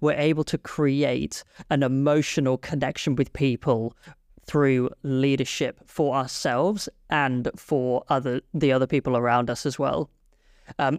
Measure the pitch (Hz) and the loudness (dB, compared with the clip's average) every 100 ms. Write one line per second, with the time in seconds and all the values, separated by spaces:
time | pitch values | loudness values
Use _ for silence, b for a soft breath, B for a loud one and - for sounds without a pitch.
0 | 151 147 151 156 151 156 - - 147 139 | 0 2 2 0 -2 -6 -6 -2 0 2
1 | 139 127 147 - - B B 143 135 131 | 2 0 -4 -8 -16 B B 0 2 2
2 | 143 151 147 - 131 131 - 151 127 - | 2 2 2 0 0 0 -4 -4 -4 -4
3 | - 123 135 - 139 117 156 113 117 - | -2 0 -2 0 0 0 0 0 -2 -8
4 | B B _ - - 151 139 127 123 - | B B _ -20 -4 2 4 2 0 -4
5 | 143 131 139 135 131 - 135 - _ - | -4 0 2 2 -2 -4 -4 -6 _ -2
6 | 147 131 127 - 143 123 175 208 - - | 0 0 -4 -4 -2 0 0 -2 -6 -14
7 | - 151 139 123 123 - - 147 127 123 | -4 0 0 0 -2 -6 -2 -2 0 -2
8 | - 135 131 123 - 160 139 131 131 143 | 0 -2 0 -4 -4 0 2 4 2 0
9 | 131 120 120 120 120 117 143 131 135 151 | 0 0 2 2 0 -4 -4 -2 -2 -2
10 | 147 _ _ B B B B B 135 | -4 _ _ B B B B B -2